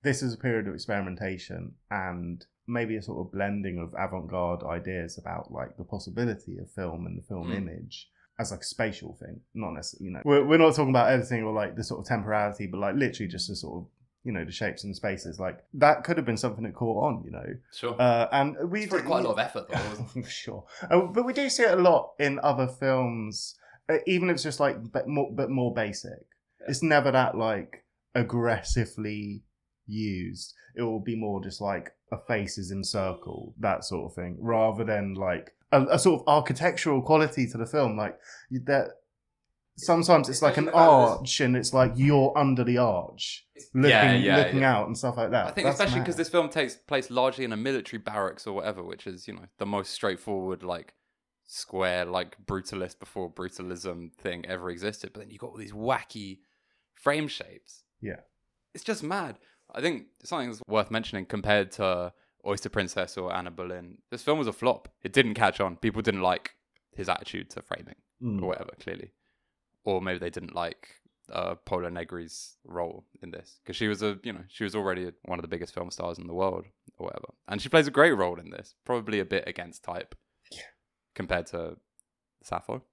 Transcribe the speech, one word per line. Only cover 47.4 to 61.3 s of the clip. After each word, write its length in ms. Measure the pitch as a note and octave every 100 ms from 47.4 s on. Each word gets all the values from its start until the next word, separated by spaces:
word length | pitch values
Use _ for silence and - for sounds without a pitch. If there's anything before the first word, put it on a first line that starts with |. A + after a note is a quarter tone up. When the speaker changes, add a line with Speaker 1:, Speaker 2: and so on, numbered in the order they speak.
Speaker 2:
in 80 | B2+
a 40 | A2
military 420 | B2 C3 - A2+
barracks 480 | G#2 G#2+ F#2+ - -
or 60 |
whatever, 280 | G2 G#2+ F#2
which 240 | F2 F2+ -
is, 200 | F#2 -
you 80 |
know, 120 | F#2+ F2+ _
the 80 | G2+
most 240 | G2+ F#2+
straightforward, 720 | - G#2 F2+ - G2 F#2 F2+
like, 320 | F#2 F2 - _ _ _ _ _ _
square, 580 | - - F#2+ F#2 F2+
like, 320 | F2 F2+ F2+ - -
brutalist 520 | G2 F#2 G2 F#2 -
before 320 | G2 - F2+
brutalism 840 | - F#2 - F2+ F2 F#2 F2 E2+
thing 300 | _ G2 F2 F2
ever 240 | F#2 F2+
existed. 420 | F2 G2+ G#2 G2
But 60 | G#2+
then 100 | G#2
you 80 | G2+
got 120 | A#2
all 60 | -
these 160 | G2+
wacky 680 | G#2 A2+ B2+ - A2 G2 F#2+ _ _ _ _ _
frame 340 | _ - D3+ D3+
shapes. 560 | - - - _ - _ _
Speaker 1:
Yeah. 200 | G#2+ - _ _ _ _ _
Speaker 2:
It's 100 | -
just 180 | - G#3
mad. 360 | D3+ G3 D#3+ G#2+ _ _ _
I 60 | -
think 280 | D#3 C#3 - _
something 280 | - E3+ B2
that's 100 | A2 A#2
worth 220 | G#2+ G#2
mentioning 340 | A2 A2+ G#2
compared 480 | F#2